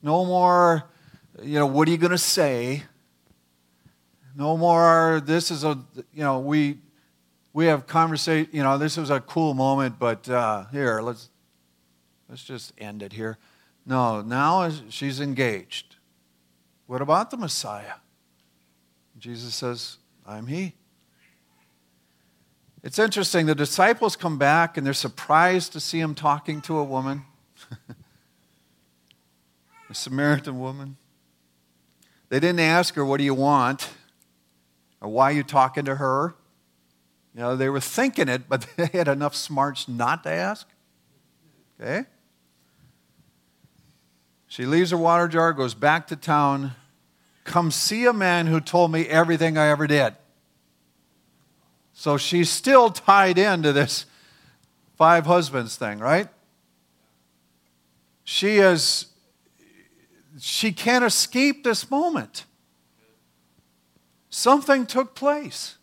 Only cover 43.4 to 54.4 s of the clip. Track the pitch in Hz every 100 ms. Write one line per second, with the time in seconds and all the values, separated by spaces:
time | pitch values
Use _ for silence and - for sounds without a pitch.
43.4 | _ _ _ _ _ _ _ _ _ _
44.4 | _ - 127 160 180 175 165 170 170 165
45.4 | 165 147 131 107 143 160 156 156 - 147
46.4 | 143 139 139 123 _ _ _ _ _ _
47.4 | - 175 170 - - 214 247 226 190 175
48.4 | 165 160 156 175 175 160 147 156 165 165
49.4 | 165 156 151 147 147 147 127 - _ _
50.4 | _ _ _ _ _ _ _ _ _ _
51.4 | _ _ _ _ _ _ 156 147 - 175
52.4 | 165 - - 269 233 180 - 196 190 180
53.4 | 208 185 151 143 143 - - _ _ _